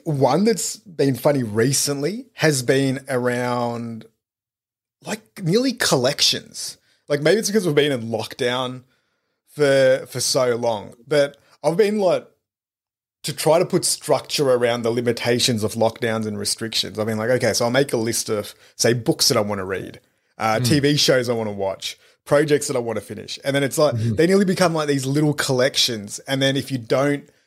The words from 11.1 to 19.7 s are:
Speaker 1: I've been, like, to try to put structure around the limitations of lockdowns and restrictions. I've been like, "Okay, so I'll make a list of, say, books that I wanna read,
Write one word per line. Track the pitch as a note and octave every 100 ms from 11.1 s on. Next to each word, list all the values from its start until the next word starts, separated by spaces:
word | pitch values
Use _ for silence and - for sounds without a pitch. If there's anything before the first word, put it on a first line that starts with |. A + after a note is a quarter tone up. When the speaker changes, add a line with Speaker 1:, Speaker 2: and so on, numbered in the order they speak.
| D3+ C#3+ - _ _
Speaker 1:
I've | D3 E3+
been, | G3+ G#3+
like, | F#3 C3+ - _ _ _ _ _ _ _ _ _
to | -
try | C#3 D#3 E3
to | F3+
put | F3+ -
structure | - - C3 - - C3+
around | B2 A#2+ A#2+
the | A2+
limitations | A#2 A#2+ A#2 A#2+ A#2+ C3 A2+
of | G#2 A2+
lockdowns | A2+ - A#2 A2 G#2+
and | G#2
restrictions. | G#2 - A2+ - G2 G2+
I've | G#2+
been | A2
like, | A2+
"Okay, | B2 A#2+
so | F#2+ A#2+
I'll |
make | C3 C#3
a | B2
list | A2+ A2 -
of, | G#2+ G#2 - _ -
say, | A#2
books | B2 A2 D#3 -
that | A#2
I |
wanna | G#2 G2+
read, | F#2